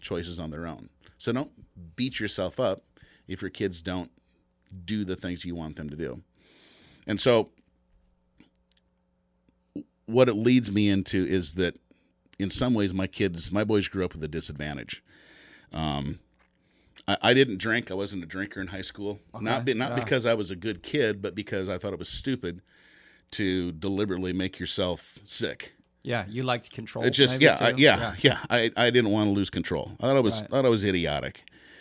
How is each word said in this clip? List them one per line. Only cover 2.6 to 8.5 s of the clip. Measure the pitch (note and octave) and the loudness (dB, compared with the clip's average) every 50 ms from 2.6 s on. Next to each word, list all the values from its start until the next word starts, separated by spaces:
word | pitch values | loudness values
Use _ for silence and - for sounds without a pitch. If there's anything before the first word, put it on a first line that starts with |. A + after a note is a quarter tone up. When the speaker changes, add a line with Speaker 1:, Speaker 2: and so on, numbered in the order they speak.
| B2+ G2 F#2+ - - _ _ _ - - _ _ _ - | 0 0 -2 -2 -8 _ _ _ -20 -20 _ _ _ -12
Speaker 1:
if | F#2 - | -10 -8
your | G2+ F2 | -8 -8
kids | - - G#2+ G2 F2 E2 | -6 -4 -4 -4 -4 -6
don't | E2 F#2 F2+ F#2 F2 - _ _ _ _ _ _ _ _ _ _ _ - F#2+ F#2 F2 | -6 -6 -6 -6 -6 -8 _ _ _ _ _ _ _ _ _ _ _ -20 -20 -12 -8
do | F2 G#2+ G#2+ G2+ | -6 -4 -4 -2
the | F2+ F#2 | -4 -4
things | F2+ - F2+ F2 E2 - | -6 -6 -6 -8 -6 -8
you | F2 E2+ | -8 -8
want | E2 D#2+ D#2 D#2 | -8 -8 -8 -10
them | - D2+ C#2+ | -10 -10 -10
to | D2 | -8
do. | D#2 D#2+ B1+ A#1+ F2 - _ _ _ _ _ _ - - - - - - - - _ - | -8 -8 -8 -8 -10 -14 _ _ _ _ _ _ -20 -20 -20 -20 -20 -20 -20 -20 _ -6
And | - G#2 G2+ | -4 -2 0
so | - C3 A#2+ A2 G2 - _ _ _ _ _ _ _ _ _ _ _ _ _ _ _ _ _ _ - _ | 4 4 4 4 4 0 _ _ _ _ _ _ _ _ _ _ _ _ _ _ _ _ _ _ -20 _